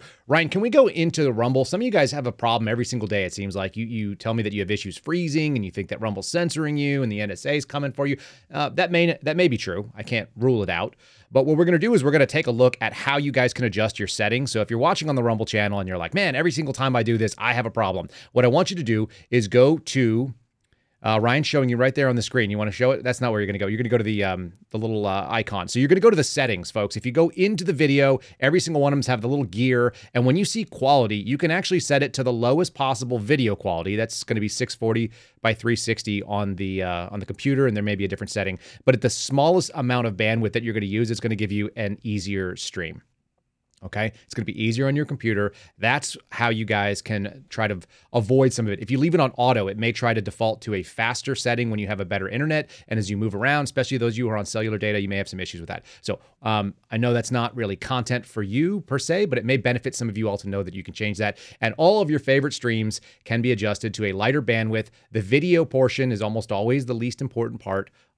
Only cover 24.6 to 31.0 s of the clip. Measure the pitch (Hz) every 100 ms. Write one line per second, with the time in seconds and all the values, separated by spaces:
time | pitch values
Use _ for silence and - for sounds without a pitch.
24.6 | _ 113 113 107 101 95 76 113 107 101
25.6 | 87 123 139 185 226 180 131 143 127 92
26.6 | 85 110 104 110 127 131 165 180 196 196
27.6 | 185 143 147 139 139 131 - - 131 175
28.6 | 165 151 143 143 127 123 120 143 110 104
29.6 | 127 123 120 - - 123 127 165 202 226
30.6 | 185 - 131 143